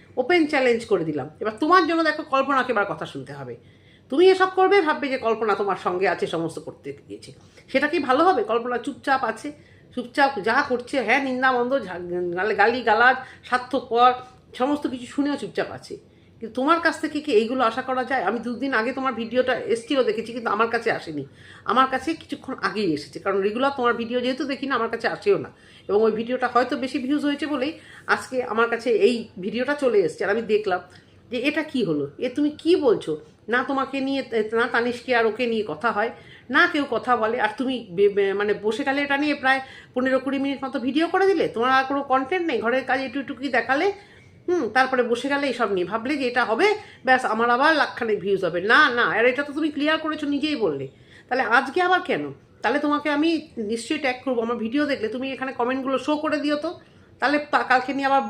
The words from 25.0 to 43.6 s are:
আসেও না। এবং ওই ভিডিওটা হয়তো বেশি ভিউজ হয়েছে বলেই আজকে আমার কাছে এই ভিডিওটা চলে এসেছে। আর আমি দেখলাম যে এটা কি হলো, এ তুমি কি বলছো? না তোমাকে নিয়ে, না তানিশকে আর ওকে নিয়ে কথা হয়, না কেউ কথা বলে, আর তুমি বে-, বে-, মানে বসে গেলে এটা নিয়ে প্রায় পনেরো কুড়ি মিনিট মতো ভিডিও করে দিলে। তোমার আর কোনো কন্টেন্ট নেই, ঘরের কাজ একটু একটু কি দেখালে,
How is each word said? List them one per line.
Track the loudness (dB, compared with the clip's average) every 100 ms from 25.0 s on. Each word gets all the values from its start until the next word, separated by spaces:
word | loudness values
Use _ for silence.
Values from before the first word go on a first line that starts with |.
| -4
আসেও | -2 0 0
না। | -2 -14 -20 -14 -2
এবং | 2
ওই | 2
ভিডিওটা | 2 -2 -2 0
হয়তো | 0 0 -2
বেশি | -4 -4
ভিউজ | -2 -2 -2
হয়েছে | -4 -4
বলেই | -4 -4 -6 -16 -12 -4
আজকে | -4 -2 -6
আমার | -2 0 0
কাছে | 0 0 4 4
এই | 2 -4 -10
ভিডিওটা | -6 -2 -2 0
চলে | 2 4 2
এসেছে। | 0 -2
আর | -2
আমি | 0
দেখলাম | 0 0 -2 -4 -20 -20 -20 -10
যে | -4 -2
এটা | -2
কি | -2 -2
হলো, | 0 0 -4 -4
এ | -4 -2
তুমি | -2
কি | 0 2 4
বলছো? | 4 2 0 -8 -10 _ -4
না | -2
তোমাকে | 0 -2 -2 -2
নিয়ে, | -2 -2 -2 -2 0 0
না | 0
তানিশকে | 0 0 -2 0 2
আর | 2
ওকে | 0 0
নিয়ে | -2 -4
কথা | -2 -2
হয়, | 0 -2 -6 -18 -18 -2
না | 2 4
কেউ | 2 0 -2
কথা | 0 2
বলে, | 2 0 0
আর | -2
তুমি | -4 -4 -4 2
বে-, | 4 4
বে-, | 2 2
মানে | 0 0 -2
বসে | -2
গেলে | 0 0 0
এটা | 0
নিয়ে | 0 0
প্রায় | 2 0 -2 -16 -8
পনেরো | -2 2 2
কুড়ি | 0 -2
মিনিট | -2 -4
মতো | -6 -4
ভিডিও | -2 0 2
করে | 2 4
দিলে। | 2 0 0
তোমার | 2
আর | 2 2
কোনো | -2
কন্টেন্ট | 0 0 0 -2 0
নেই, | -2
ঘরের | 0 0 0
কাজ | -2 -2
একটু | -6
একটু | -8
কি | -8 -2
দেখালে, | 0